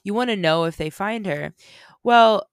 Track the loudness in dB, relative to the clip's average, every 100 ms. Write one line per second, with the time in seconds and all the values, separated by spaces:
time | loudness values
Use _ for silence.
0 | -8 -4 -4 -2 0 0 -2 -6 -10 -8
1 | -8 -6 -6 -8 -10 -14 _ -20 -20 _
2 | 2 6 6 4 -4